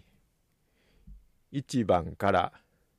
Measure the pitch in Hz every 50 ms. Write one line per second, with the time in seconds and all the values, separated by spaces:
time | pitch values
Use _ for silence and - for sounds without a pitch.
0 | - _ _ _ _ _ _ _ _ _ _ _ _ _ _ _ _ _ _ _
1 | _ - - - - _ _ _ _ _ - 143 - - - 127 110 92 95 87
2 | 80 82 78 - 101 98 95 90 - - - - _ _ _ _ _ _ _